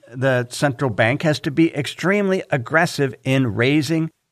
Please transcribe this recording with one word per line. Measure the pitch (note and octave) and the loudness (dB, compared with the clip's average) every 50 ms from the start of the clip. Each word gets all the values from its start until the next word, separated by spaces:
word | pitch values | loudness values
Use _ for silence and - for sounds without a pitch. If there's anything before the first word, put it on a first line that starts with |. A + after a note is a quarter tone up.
| - - A#2 | -20 -16 -8
the | B2+ B2+ C3+ C3 B2 B2 B2 | -2 0 2 2 0 0 -4
central | - - D3+ C#3+ B2 - D3 C3 | -4 -2 -2 -2 0 0 -2 -2
bank | G2 - A#2 A2 C3+ D3 - | 0 2 2 2 2 2 0
has | D#3 D3+ - | 0 0 0
to | - D#3+ | -4 -2
be | C3 D#3 E3 E3 - | 2 2 2 2 2
extremely | C#3 C#3 - - - - E3+ G3 G#3 G3+ F#3+ F#3+ F#3 - - | -2 -6 -6 -8 -4 -2 0 0 2 2 0 0 -2 -2 -2
aggressive | - C#3+ A#2 - C3+ D#3+ F3 E3 - - C#3+ C3 - - _ | -4 -4 -4 0 0 0 0 0 0 -2 -2 -2 -4 -6 _
in | C3 C3+ C3+ C3 A#2 F#2+ | 0 0 2 2 0 0
raising | A2 A#2 C3+ D3 D#3 C#3+ C3 E3 D#3+ D#3+ D#3+ - _ _ _ | 2 2 2 2 2 0 0 0 -2 -2 -4 -6 _ _ _